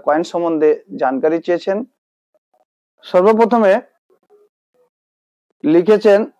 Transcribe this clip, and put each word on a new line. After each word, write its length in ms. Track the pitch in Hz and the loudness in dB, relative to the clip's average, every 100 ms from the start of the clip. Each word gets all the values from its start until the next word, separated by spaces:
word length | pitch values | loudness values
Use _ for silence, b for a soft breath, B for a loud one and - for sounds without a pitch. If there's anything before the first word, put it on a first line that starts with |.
কয়েন 180 | - 151 | 0 -2
সম্বন্ধে 460 | - 175 170 160 151 151 - - | -4 -6 -4 0 0 0 -6 -6
জানকারি 420 | 135 131 156 165 170 | -4 -2 -2 -4 -4
চেয়েছেন। 300 | 175 196 196 254 _ _ _ _ _ _ _ _ _ _ _ | -6 -4 -6 -8 _ _ _ _ _ _ _ _ _ _ _
সর্বপ্রথমে 680 | - 180 196 220 226 233 202 220 - _ _ _ _ _ _ _ _ _ _ _ _ _ _ _ _ _ | -4 0 2 2 2 2 2 0 -4 _ _ _ _ _ _ _ _ _ _ _ _ _ _ _ _ _
লিখেছেন 560 | 151 170 180 214 214 202 226 | 0 2 2 2 4 2 0